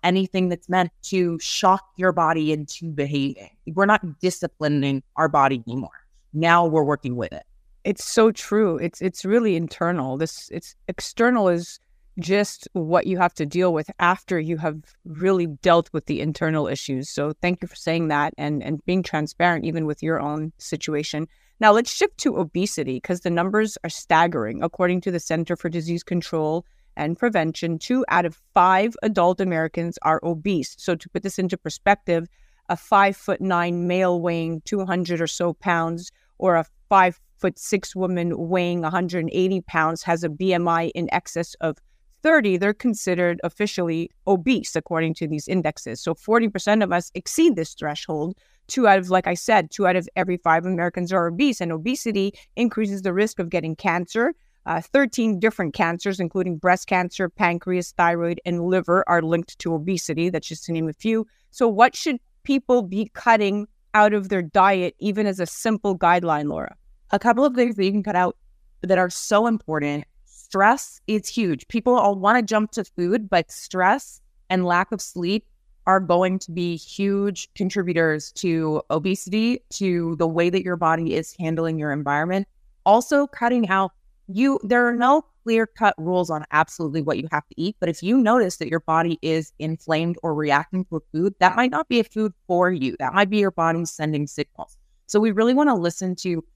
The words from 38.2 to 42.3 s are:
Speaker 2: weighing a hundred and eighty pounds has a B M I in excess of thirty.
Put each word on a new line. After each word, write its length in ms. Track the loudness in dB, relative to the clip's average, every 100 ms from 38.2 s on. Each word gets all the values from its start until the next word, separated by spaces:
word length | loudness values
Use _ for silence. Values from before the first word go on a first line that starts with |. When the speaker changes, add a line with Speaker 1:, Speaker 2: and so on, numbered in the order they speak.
| -2 -4
Speaker 2:
weighing 480 | -2 -2 0 -2
a 60 | -2
hundred 300 | -2 -2 -4
and 100 | -4
eighty 300 | 0 0 0
pounds 400 | -4 -2 -2 -2
has 220 | -2 -2
a 40 | -2
B 240 | -2 0
M 160 | 0 0
I 200 | 0 -2
in 140 | -4 -4
excess 420 | -4 -4 -8 -8 -6
of 180 | -6 -6 _ _ _ _
thirty. 360 | 4